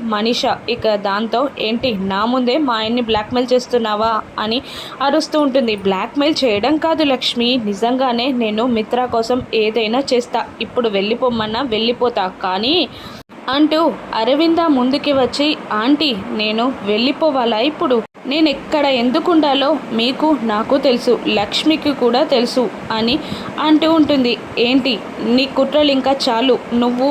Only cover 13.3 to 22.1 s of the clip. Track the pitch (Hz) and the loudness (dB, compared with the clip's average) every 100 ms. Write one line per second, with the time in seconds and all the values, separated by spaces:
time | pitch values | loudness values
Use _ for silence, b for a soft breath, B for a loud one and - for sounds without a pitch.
13.3 | - - 277 302 311 330 190 - 220 226 | -14 -4 2 2 4 0 -2 -6 -4 0
14.3 | 285 330 330 330 269 247 285 294 269 247 | 2 2 2 2 2 2 0 0 2 0
15.3 | - 294 285 - 214 233 294 311 208 214 | 0 0 0 -4 -2 2 2 2 -2 -4
16.3 | 226 214 220 247 254 202 214 254 294 311 | -4 -2 0 -2 -2 -2 0 0 0 0
17.3 | 269 233 220 269 294 339 240 214 - 262 | 2 0 0 0 -2 0 0 -2 -10 -4
18.3 | 294 311 277 - 302 285 262 247 302 330 | 2 2 0 -2 0 2 2 2 0 2
19.3 | 330 294 269 269 302 - 220 233 269 208 | 2 4 2 0 0 -2 -2 -2 0 0
20.3 | 214 220 214 - 277 285 240 247 226 - | 0 0 -2 0 2 2 2 2 0 0
21.3 | 214 208 - 302 311 294 269 240 | -2 0 0 0 2 0 0 0